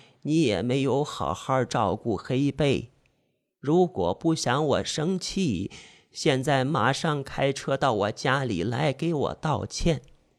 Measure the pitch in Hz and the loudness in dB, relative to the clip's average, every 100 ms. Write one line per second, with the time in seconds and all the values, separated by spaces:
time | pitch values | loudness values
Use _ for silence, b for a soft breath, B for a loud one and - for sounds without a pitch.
0 | B B 143 160 139 92 120 135 135 131 | B B -2 2 4 2 0 0 2 0
1 | 147 - 71 92 - 131 120 127 101 104 | -2 -4 -4 -4 -2 0 0 0 0 0
2 | 120 95 - 131 139 - 147 110 120 _ | -2 -4 -2 0 0 0 2 2 -2 _
3 | _ _ _ _ _ _ 127 170 180 - | _ _ _ _ _ _ 0 4 2 2
4 | 87 95 165 160 - 131 151 98 - - | -2 0 0 0 2 0 2 0 0 -2
5 | 156 190 - 190 175 87 101 B B B | -2 -2 -4 -2 0 0 -4 B B B
6 | B - 160 131 135 135 131 135 113 135 | B -4 0 0 2 0 2 2 0 0
7 | 147 147 135 - 139 135 - 135 139 107 | 0 -2 -4 -2 -2 -2 -2 0 2 2
8 | 104 113 143 139 131 87 98 120 151 135 | 0 -2 0 0 0 -2 -2 0 -2 0
9 | 165 151 104 - 156 120 98 - 170 143 | -2 0 -2 -2 -2 -2 -4 -2 0 0
10 | - - _ | -4 -20 _